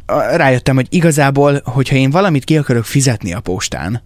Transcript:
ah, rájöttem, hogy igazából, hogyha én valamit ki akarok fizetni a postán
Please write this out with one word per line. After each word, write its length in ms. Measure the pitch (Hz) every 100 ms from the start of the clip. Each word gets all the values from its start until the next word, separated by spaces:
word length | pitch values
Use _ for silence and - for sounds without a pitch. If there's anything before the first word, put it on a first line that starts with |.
| -
ah, 300 | 151 113 165
rájöttem, 380 | 135 127 -
hogy 120 | 131 127
igazából, 680 | 180 165 151 139 135 143 143
hogyha 320 | - 127 127 135
én 140 | 135
valamit 340 | 175 196 143
ki 120 | - 156
akarok 260 | 139 120
fizetni 480 | 110 139 131 107 95
a 80 | 95
postán 600 | 92 95 - 64 82 117